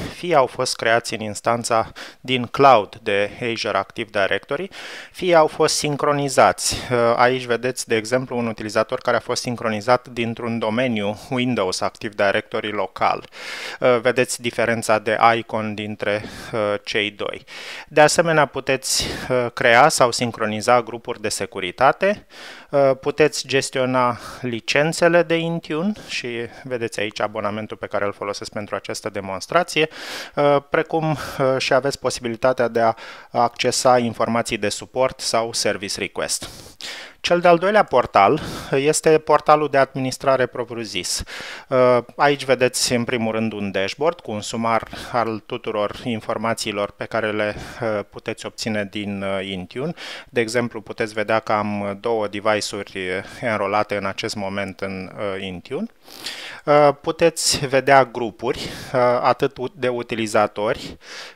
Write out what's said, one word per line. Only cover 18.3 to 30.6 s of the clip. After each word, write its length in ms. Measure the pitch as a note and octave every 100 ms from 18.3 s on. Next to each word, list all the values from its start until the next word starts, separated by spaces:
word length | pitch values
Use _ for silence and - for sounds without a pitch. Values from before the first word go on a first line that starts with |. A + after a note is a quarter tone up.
| D#3 C#3
puteți, 600 | C#3 C3+ C3 - - - - -
uh, 160 | B2+ A#2+
crea 340 | - B2 A#2 D3+
sau 220 | - B2+
sincroniza 720 | - A#2+ - A2 G#2+ G#2 B2
grupuri 380 | A#2 A#2+ - A2
de 80 | G#2+
securitate. 1000 | - G2 G2+ F#2 - C3 - G3 G#3 - - - - -
Uh, 200 | C#3+ C#3 C3+
puteți 460 | D3+ - D3+ - C#3
gestiona 720 | C3+ - C3+ B2+ B2+ B2 A#2 - -
licențele 840 | B2+ A2+ - C#3+ D#3 D#3+ E3+ E3+
de 140 | D#3+ E3
Intune 560 | E3 E3+ - D#3 F#3+ G#3 -
și 200 | - B2 A#2 A#2 -
vedeți 380 | C3+ B2 A2+ -
aici 200 | G#2 -
abonamentul 560 | G#2+ G#2+ G#2 G#2+ A2 A2+
pe 100 | G2+
care 180 | G2+
îl 80 | G2+
folosesc 400 | G2+ G2+ G2+ G#2+
pentru 220 | A2+ G2+
această 340 | G2+ - A2 G#2+
demonstrație, 800 | G2+ G2 F#2+ - E3+ F3+ D3+ D#3 - - - -
uh, 220 | - D3 C#3+